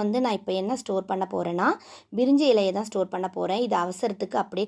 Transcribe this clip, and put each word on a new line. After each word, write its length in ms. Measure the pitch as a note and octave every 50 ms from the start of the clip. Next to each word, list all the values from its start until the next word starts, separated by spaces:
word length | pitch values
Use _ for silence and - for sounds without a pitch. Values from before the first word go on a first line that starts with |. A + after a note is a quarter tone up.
வந்து 180 | G#3+ G#3 G#3 B3+ B3+
நான் 120 | A#3+ G#3 F#3+
இப்போ 140 | - - F#3+ F#3+
என்ன 160 | F#3+ G#3 C4 B3+
ஸ்டோர் 220 | - - G3 F#3+ F#3+ -
பண்ண 140 | G3 F#3 F#3+ F#3
போறேன்னா, 340 | G3 F#3 F3 E3+ E3+ F3 G3 C4+ G4+ - - - - - - - - G3+
பிரிஞ்சி 280 | B3 C4 C#4 C#4 D#4 C#4
இலையை 180 | A#3 G#3+ G3 F#3+ F#3
தான் 100 | G3+ A3 A3
ஸ்டோர் 200 | - G3 F#3 F#3 -
பண்ண 140 | F#3 F#3 F#3 -
போறேன். 260 | F#3 F3 F3 F#3 A3+ B3
இது 100 | G#3 G3 F3+
அவசரத்துக்கு 560 | F3 F3+ F3+ - - A3+ G3+ - G#3 F#3+ - A3
அப்படியே 240 | F#3+ - - F#3 G#3